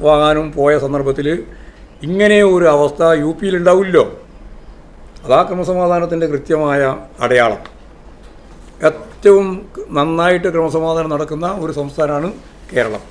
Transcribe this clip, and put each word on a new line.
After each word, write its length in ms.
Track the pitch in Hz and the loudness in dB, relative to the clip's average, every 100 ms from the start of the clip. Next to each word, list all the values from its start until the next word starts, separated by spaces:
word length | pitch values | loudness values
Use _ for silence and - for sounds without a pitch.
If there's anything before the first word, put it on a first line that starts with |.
| 151 | 2
വാങ്ങാനും 400 | 151 151 156 156 147 | 2 2 0 -4 -2
പോയ 160 | 143 151 | 0 2
സന്ദർഭത്തിൽ 440 | 139 143 139 135 147 170 - - - - - - 147 | 0 -4 -2 -2 -4 -4 -8 -18 -20 -20 -20 -14 -6
ഇങ്ങനെ 300 | 190 208 208 202 | 0 4 4 4
ഒരു 120 | 180 175 | 4 4
അവസ്ഥ 280 | 147 147 - 165 160 | 4 2 2 2 2
യു 100 | 151 160 | 0 -4
പിയിൽ 160 | 196 185 | 0 2
ഉണ്ടാവില്ലല്ലോ. 440 | 175 185 190 165 104 - - - - - - - - - - - - | 4 2 4 2 2 -4 -20 -20 -20 -20 -20 -20 -20 -20 -20 -20 0
അതാ 140 | 135 175 | 2 2
ക്രമസമാധാനത്തിൻ്റെ 800 | 180 175 180 180 175 170 165 160 | -4 -4 -2 0 0 -2 -4 -2
കൃത്യമായ 500 | 143 - 160 147 143 135 135 - - 123 | -4 -2 -2 0 0 -2 -4 -12 -6 0
അടയാളം. 360 | 123 117 104 - - - - - - - - - - - - 156 | 2 2 0 -12 -20 -20 -20 -20 -20 -20 -20 -20 -20 -20 -2 -2
ഏറ്റവും 600 | 156 - - 208 196 196 185 - - 427 143 | 0 -16 0 4 4 2 -6 -12 -16 -8 -4
നന്നായിട്ട് 500 | 151 165 175 180 180 165 | -2 0 0 0 -2 -2
ക്രമസമാധാനം 560 | 165 160 160 165 160 147 | -2 -2 -2 -4 -4 -6
നടക്കുന്ന 320 | 156 156 175 202 | -6 -6 -6 -6
ഒരു 100 | 160 147 | -8 -6
സംസ്ഥാനമാണ് 500 | 143 139 147 147 165 220 - - - | -8 -4 -4 -2 -6 -10 -20 -20 -8
കേരളം. 320 | - 113 104 - | -4 -4 -6 -12